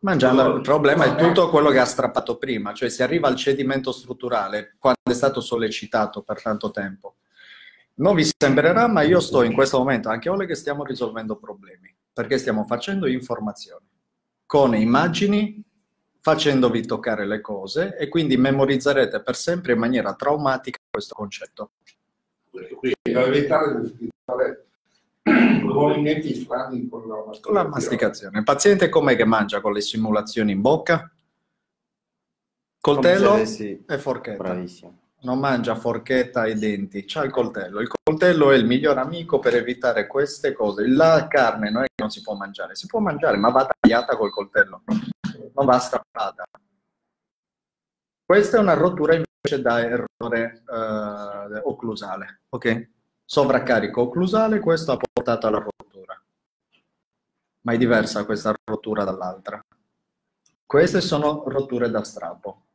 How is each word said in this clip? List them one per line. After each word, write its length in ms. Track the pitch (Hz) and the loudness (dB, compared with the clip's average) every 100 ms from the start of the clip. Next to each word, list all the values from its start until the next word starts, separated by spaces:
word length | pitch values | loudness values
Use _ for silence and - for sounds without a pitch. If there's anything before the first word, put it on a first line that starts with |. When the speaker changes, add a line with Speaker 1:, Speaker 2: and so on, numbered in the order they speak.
Speaker 1:
Mangiando, 540 | 202 170 127 131 131 - | 0 2 4 4 2 0
il 60 | |
problema 440 | - 147 143 151 135 | 0 2 4 4 2
è 100 | 135 | 4
tutto 340 | 165 180 170 | 2 4 4
quello 200 | 160 147 | 4 4
che 100 | 131 | 4
ha 60 | 123 | 2
strappato 520 | - 123 - - 117 | 0 -2 -2 -4 -8
prima, 360 | 135 113 101 | -4 -6 -6
cioè 160 | 101 120 | -6 -6
si 140 | - | -2
arriva 260 | 123 165 147 | -2 2 0
al 80 | 127 | 0
cedimento 560 | - 139 131 135 131 | -2 0 0 -2 -4
strutturale 800 | 123 - 123 123 117 - 104 101 _ | -8 -10 -10 -4 -2 -2 -6 -10 _
quando 220 | - 127 - | 0 0 0
è 40 | |
stato 260 | 123 139 131 | 0 0 -2
sollecitato 840 | 113 117 110 110 107 113 107 - | -6 -4 -4 -4 -4 -2 -2 -4
per 180 | - 107 | -10 -8
tanto 300 | - 107 107 | -6 -4 -6
tempo. 440 | 104 98 95 - _ _ _ - - - _ _ | -8 -10 -10 -20 _ _ _ -20 -20 -20 _ _
Non 220 | - 160 190 | -2 2 4
vi 80 | 156 | 2
sembrerà, 640 | - 143 131 147 190 233 | 2 2 4 4 4 4
ma 160 | 202 | 4
io 160 | 151 180 | 4 4
sto 240 | - 143 | 4 2
in 100 | 120 | 2
questo 240 | 110 135 135 | 4 2 4
momento, 320 | 127 123 104 | 2 0 -2
anche 200 | 113 139 | -4 -2
Ole, 180 | 196 185 | -4 -4
che 80 | 156 | -6
stiamo 280 | - 143 | -6 -6
risolvendo 520 | 139 131 120 113 110 107 | -6 -6 -6 -6 -8 -10
problemi, 580 | - 101 98 92 _ _ _ | -10 -18 -18 -20 _ _ _
perché 280 | - 113 135 | -8 -2 -2
stiamo 240 | 131 110 101 | -2 -4 -2
facendo 400 | 120 - 196 160 | -6 -4 -2 -2
informazione, 800 | 127 127 120 107 - - 78 _ _ _ _ _ _ _ | -2 -4 -8 -8 -10 -16 -20 _ _ _ _ _ _ _
con 260 | 147 135 110 | 4 4 4
immagini, 880 | 110 127 170 165 202 208 208 - - _ _ _ _ _ | 4 4 2 0 0 2 -2 -6 -20 _ _ _ _ _
facendovi 680 | - 156 151 135 123 113 113 | 0 2 2 4 2 2 -4
toccare 400 | 110 - 104 101 | -4 -4 -4 -4
le 140 | 107 | -6
cose, 540 | 107 104 95 147 190 - | -6 -10 -8 -4 -6 -6
e 100 | 143 | -4
quindi 300 | 165 156 127 | -2 0 2
memorizzerete 840 | 131 139 139 135 143 139 117 107 | 4 4 2 2 2 2 2 -2
per 140 | - 127 | -6 -6
sempre 380 | - 180 180 | -4 -4 -2
in 60 | 117 | 0
maniera 360 | 117 123 101 95 | 0 0 -2 -4
traumatica 640 | 135 151 143 131 131 - _ | -2 0 0 -2 -6 -14 _
questo 240 | 104 104 | -8 -8
concetto. 580 | - 104 - - - 107 _ _ _ _ _ _ _ _ | -10 -12 -12 -18 -16 -18 _ _ _ _ _ _ _ _
Speaker 2:
Perché 240 | - - | -18 -16
qui, 200 | - 131 - | -6 -4 -4
per 160 | 123 120 | -2 0
evitare 640 | 127 139 143 156 151 117 | 2 2 2 0 0 -2
di, 140 | 117 - | -6 -8
di 120 | 117 - - | -14 -14 -10
fare 420 | 127 131 - _ _ _ _ _ _ | -2 -2 -4 _ _ _ _ _ _
<clears throat> 400 | - 247 233 - | 2 4 6 4
movimenti 720 | - 143 147 147 147 156 - | 2 2 2 2 0 -2 -4
strani 540 | 120 - 123 127 127 - | -8 -6 -8 -6 -8 -10
con 180 | 120 113 | -12 -12
la 80 | 107 | -12
masticazione. 240 | 107 - | -12 -16
Speaker 1:
Con 120 | - | -2
la 140 | 208 160 | 0 0
masticazione. 680 | 135 113 - 107 - 98 104 | -4 -4 -2 -2 -4 -10 -4
Il 40 | 107 | 0
paziente 440 | 139 208 202 175 | 4 4 4 4
com'è 260 | 160 147 117 | 2 4 4
che 100 | 110 | 4
mangia 360 | 113 101 104 | 4 2 -2
con 120 | 107 | -2
le 80 | 101 | -2
simulazioni 720 | 101 113 110 107 107 - 104 | -4 -4 0 0 -2 -2 0
in 80 | 98 | 2
bocca? 500 | 110 156 - 165 - _ _ _ _ _ _ _ _ _ _ _ _ _ _ _ _ _ | 2 2 2 -2 -2 _ _ _ _ _ _ _ _ _ _ _ _ _ _ _ _ _
Coltello 480 | - 143 175 185 196 | 0 2 4 4 4
Speaker 3:
Come 140 | 214 220 | 4 2
se 180 | - | -4
avessi 220 | 104 - _ | -10 -10 _
Speaker 1:
e 120 | 139 | -6
forchetta. 440 | 139 123 - 101 | -4 -6 -6 -10
Speaker 3:
Bravissimo. 560 | 92 90 90 - 87 - _ _ | -6 -6 -8 -14 -20 -20 _ _
Speaker 1:
Non 140 | 127 127 | -6 -2
mangia 380 | 139 127 113 110 | 0 0 -2 -4
forchetta 720 | 117 113 - 127 123 - 113 | -4 -4 -2 -2 0 -2 -2
e 100 | 107 | -2
denti, 480 | 107 101 98 98 98 | -2 -4 -6 -10 -10
c'ha 180 | 156 | -6
il 60 | 139 | -4
coltello. 500 | 131 117 110 92 101 | -2 -4 -4 -10 -8
Il 120 | 120 - | -8 -4
coltello 460 | - 156 180 165 143 | -2 2 4 6 6
è 60 | 135 | 6
il 100 | 113 | 4
miglior 320 | 127 151 135 | 2 2 0
amico 400 | 135 170 165 139 | -2 -6 -2 0
per 160 | 127 | 2
evitare 540 | 120 117 123 127 110 104 | 0 0 -2 0 0 -2
queste 440 | 135 143 - 143 | -2 -2 -2 -4
cose. 360 | - 107 101 110 | -2 -2 0 2
La 400 | 131 160 160 - | 4 6 4 2
carne 420 | 147 120 107 107 | 2 2 2 -2
non 140 | 113 | -2
è 20 | 135 | -4
che 160 | _ | _
non 80 | 107 | -8
si 140 | 107 | -8
può 100 | 104 | -10
mangiare, 400 | 147 196 202 185 | -10 -10 -12 -12
si 140 | - - | -12 -8
può 120 | 233 | -4
mangiare, 380 | 208 147 156 101 | -2 -2 0 2
ma 140 | 107 | 4
va 160 | 127 131 | 4 2
tagliata 500 | - 117 113 120 120 | 4 4 4 0 -2
col 140 | 104 | -2
coltello, 500 | 104 98 104 98 95 - - - - - - - | -4 -4 0 0 0 -6 -6 -4 -8 -10 -10 -12
non 120 | - 135 | -2 2
va 100 | 123 | 2
strappata. 640 | - 123 - - 101 - 90 _ _ _ _ _ _ _ _ _ _ _ _ _ _ _ _ _ _ | 2 -6 -8 -8 -8 -8 -18 _ _ _ _ _ _ _ _ _ _ _ _ _ _ _ _ _ _
Questa 320 | 190 202 233 | 4 4 4
è 20 | |
una 140 | 202 | 4
rottura 400 | 151 175 180 151 | 4 2 0 2
invece 480 | 165 160 _ 147 143 | 2 0 _ -4 -2
da 200 | 120 117 | 0 0
errore, 840 | 117 120 120 _ 117 117 117 - _ | 0 -4 -6 _ -4 -4 -4 -8 _
eh, 920 | 113 110 107 104 104 104 101 101 107 135 | -8 -6 -6 -6 -10 -12 -14 -12 -8 -8
occlusale, 760 | - 117 104 101 95 95 - _ | -6 -8 -8 -10 -12 -12 -20 _
ok? 400 | 123 123 113 113 _ _ _ | -6 -2 -2 -6 _ _ _
Sovraccarico 800 | _ - 135 127 - 117 101 - | _ 0 2 2 2 0 0 -2
occlusale, 580 | 120 - 180 220 220 214 | -2 0 0 2 2 0
questo 340 | - 165 160 | 0 0 0
ha 40 | 123 | -2
portato 480 | - - 120 117 110 | -2 -4 -2 -2 0
alla 140 | 107 | -2
rottura. 600 | 104 - - 98 92 92 _ _ _ _ _ _ _ _ _ _ _ _ _ _ | -4 -14 -18 -20 -20 -20 _ _ _ _ _ _ _ _ _ _ _ _ _ _
Ma 120 | 117 | -4
è 40 | 117 | 0
diversa 480 | 120 117 107 107 104 | 4 2 2 -4 -4
questa 300 | 104 110 107 | -4 -2 -4
rottura 400 | - 107 - 104 | -4 -8 -6 -4
dall'altra. 600 | 98 95 90 95 98 104 _ _ _ _ _ _ _ _ _ _ _ | -4 -4 -8 -10 -14 -16 _ _ _ _ _ _ _ _ _ _ _
Queste 340 | 143 175 196 | 4 4 2
sono 440 | - 151 147 147 131 | 0 0 0 -2 -4
rotture 460 | 131 135 123 117 | -6 -4 -4 -2
da 120 | 110 | -2
strappo. 600 | 107 - 85 85 101 92 _ | -6 -10 -12 -12 -16 -16 _